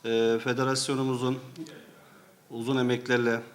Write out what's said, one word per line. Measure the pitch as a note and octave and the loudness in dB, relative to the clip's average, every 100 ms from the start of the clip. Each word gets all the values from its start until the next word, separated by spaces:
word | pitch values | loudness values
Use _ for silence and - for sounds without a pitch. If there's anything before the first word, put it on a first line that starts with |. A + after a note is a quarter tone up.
Ee, | A#2 A2+ A2+ A2+ | 0 2 4 2
federasyonumuzun | B2+ A#2+ C3 C3 - C3+ C3 B2+ B2+ C3 - - - - - - - - - - _ | 0 0 0 0 0 0 0 0 -2 -2 -8 -14 -14 -16 -20 -20 -20 -20 -20 -20 _
uzun | A2+ A#2 C3+ | -8 0 2
emeklerle | B2 A#2+ B2 A#2+ A#2 A2+ A#2 | 2 0 2 2 4 0 -4